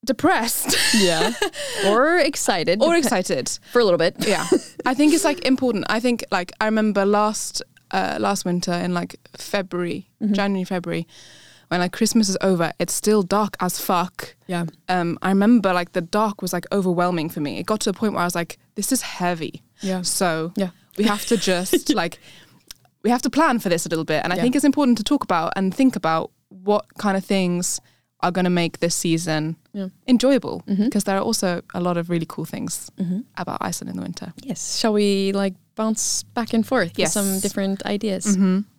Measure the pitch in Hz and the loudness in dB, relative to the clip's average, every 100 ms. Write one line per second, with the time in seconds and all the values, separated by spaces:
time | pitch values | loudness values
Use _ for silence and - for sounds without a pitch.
0 | 226 247 302 311 233 - - - - 226 | -2 0 2 2 0 -4 -2 0 2 4
1 | 185 165 214 240 403 - 571 466 196 214 | 4 2 0 0 -4 -4 -8 0 2 4
2 | 285 349 311 - - 196 165 190 320 339 | 4 4 2 0 -2 0 2 2 4 4
3 | 254 196 190 156 120 - - 240 220 170 | 2 0 0 -4 -4 -8 -2 2 4 4
4 | 165 - 214 185 - 339 - - - 254 | 2 0 0 0 2 0 0 -6 -2 4
5 | 302 320 320 285 - 262 254 214 - 220 | 4 6 2 0 0 2 2 0 0 0
6 | 247 240 - 190 180 - 214 220 214 202 | 0 0 -2 -4 -4 -2 0 2 2 2
7 | 196 208 214 214 - - - _ _ 190 | 4 4 2 0 -6 -8 -10 _ _ -4
8 | 185 71 208 196 180 175 175 175 180 175 | -2 0 0 0 0 -2 -2 -2 -2 -2
9 | 180 - - - - 208 190 175 175 - | -4 -12 -20 -18 -4 -4 -2 -4 -4 -6
10 | - _ 214 202 202 190 180 185 170 170 | -10 _ -2 0 0 -2 -2 -4 -4 -6
11 | 170 - - - - - _ 175 180 - | -6 -14 -20 -20 -20 -20 _ -2 -2 0
12 | 220 233 202 185 190 180 165 - 175 - | 0 2 2 0 2 2 0 -2 -4 -2
13 | 208 214 175 202 208 - 180 - - 185 | 2 2 2 0 0 -2 -4 -4 -2 0
14 | 175 - - - - 175 165 - - 185 | 0 -6 -16 -16 -8 -6 -6 -10 -4 -2
15 | 170 - 185 190 202 240 190 180 175 185 | 0 -2 2 4 6 6 4 0 0 -4
16 | 170 208 214 202 180 180 - 202 185 175 | -2 0 0 -2 -4 -6 -2 -2 0 2
17 | 180 180 151 - 143 98 175 220 - 185 | 2 0 -2 -4 -6 -4 -4 -2 -2 -2
18 | 220 - 175 175 170 - _ - 202 262 | -2 0 -2 -2 -6 -12 _ -8 -2 -2
19 | - - 175 170 160 - _ _ 196 185 | -4 -4 -2 -2 -6 -12 _ _ -4 -4
20 | 175 - 185 160 160 180 185 - _ - | -2 0 0 0 -4 -4 -6 -6 _ -2
21 | 214 208 - 226 - 180 185 330 - 233 | 0 0 0 0 2 0 2 0 2 -2
22 | 170 - - - - _ _ - _ _ | -2 -6 -20 -20 -20 _ _ -20 _ _
23 | 214 240 269 - 320 240 185 165 160 165 | 0 2 0 2 2 2 0 0 0 -4
24 | 156 156 - 175 240 277 285 277 277 233 | 0 0 0 0 2 4 4 4 4 2
25 | 208 294 - 175 165 - 190 180 262 214 | 2 0 0 0 0 -2 -2 2 2 2
26 | 165 160 - _ _ 190 185 208 - - | 0 0 -2 _ _ -10 0 0 0 -4
27 | 208 190 185 196 180 175 180 - _ _ | -2 0 0 0 2 0 -2 -6 _ _
28 | _ _ 170 175 180 175 170 - 170 - | _ _ -2 0 2 2 0 -2 -2 0
29 | 175 160 170 156 156 165 _ 202 190 _ | 0 0 0 -2 -2 -6 _ -10 -10 _
30 | - 247 254 269 - - - 196 214 208 | 2 4 4 2 0 -10 -2 0 2 0
31 | 196 196 - 220 190 175 - - 180 170 | 0 0 0 -2 -2 -2 -6 -4 -2 -2
32 | 170 170 160 - 165 - 269 - - - | -2 -2 -4 -8 -8 -8 -8 -8 -12 -8
33 | 175 185 269 - 175 - - 170 - - | -4 -4 -6 -10 -8 -6 -4 -6 -8 -10
34 | - - - - 269 190 - - 226 208 | -10 -10 -14 -14 -12 -10 -6 -2 0 2
35 | 202 196 196 196 196 190 _ - 220 220 | 2 2 0 0 -2 -4 _ -4 -2 -2
36 | - - - - 226 226 214 254 175 - | -2 -4 -6 -6 -2 0 2 0 0 0
37 | 165 208 196 190 196 - 196 196 - 208 | 0 0 -2 -2 -2 -2 -2 -2 -2 -2
38 | 214 185 208 190 190 185 208 | -2 -4 0 2 4 2 -2